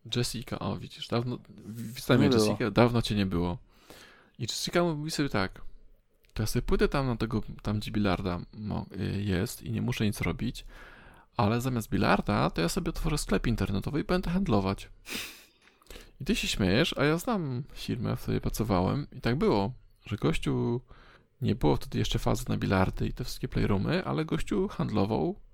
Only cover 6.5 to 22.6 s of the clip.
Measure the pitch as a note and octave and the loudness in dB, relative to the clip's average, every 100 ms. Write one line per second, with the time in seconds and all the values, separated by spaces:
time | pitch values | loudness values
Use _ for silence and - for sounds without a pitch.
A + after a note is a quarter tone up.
6.5 | B2 - F#3+ G3+ D3 C3+ A2+ A2 A2 - | 0 2 4 4 2 0 -2 -2 -2 -4
7.5 | - - G#2 - A2 G2+ F2+ F#2+ F2 - | -8 -4 -2 -2 0 2 2 0 -4 -6
8.5 | - G#2 F2+ - - F#2+ G2 G2+ F2+ A2 | -10 -6 -6 -6 -6 -4 -2 0 0 0
9.5 | - - A2 A2 A#2+ G#2+ - - - A2 | -6 -6 -2 -2 0 0 0 -2 -2 -4
10.5 | - - - - - - - - - G#2 | -6 -14 -18 -20 -20 -20 -20 -10 0 2
11.5 | A#2+ B2+ B2 A2 G2 G#2+ F#3+ - G#2 C#3+ | 2 0 -2 0 2 4 4 2 2 2
12.5 | - E3 - E3+ - E3+ D3 - F#3+ - | 0 0 0 -4 -2 -2 -2 0 0 0
13.5 | G#2+ G2 G2 - D3 - F3+ F3 F3 F#3+ | 0 0 -2 -2 -4 0 -2 0 -2 2
14.5 | G#2 F#2+ G2 - - - - - - - | 2 2 -2 -8 -18 -10 -10 -10 -14 -20
15.5 | _ - _ _ - - - C3+ A3 - | _ -20 _ _ -20 -18 -10 -2 0 0
16.5 | - F#2 G2+ F3 - C#3+ E3 - A3 D3 | 2 4 4 2 2 2 2 0 -2 -2
17.5 | B2 C#3 - - A2 G#2+ A2+ - G#2+ - | -4 -8 -10 -6 -4 -2 -4 -2 -2 -2
18.5 | - A2 F#2 F#2 G2 C#3+ - A#2+ B2+ G#3+ | -2 2 2 2 0 -4 -6 -2 2 4
19.5 | A2+ G2 B2+ - - - - C#3 D#3+ - | 4 2 -4 -18 -20 -8 -2 0 0 -2
20.5 | B2+ A#2+ A#2+ - - - - _ _ A2+ | 0 0 -2 -6 -20 -20 -20 _ _ -2
21.5 | G#2+ D3+ C3+ - A2+ A2 A2+ A#2 A#2 - | 2 2 2 0 -2 0 0 0 0 -2
22.5 | G#2 | -2